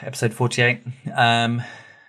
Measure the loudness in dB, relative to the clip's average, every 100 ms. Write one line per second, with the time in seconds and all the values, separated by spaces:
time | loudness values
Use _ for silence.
0 | -12 -4 -2 0 -2 2 2 0 -8 -12
1 | -6 2 4 4 2 -2 -6 -14 -20 -20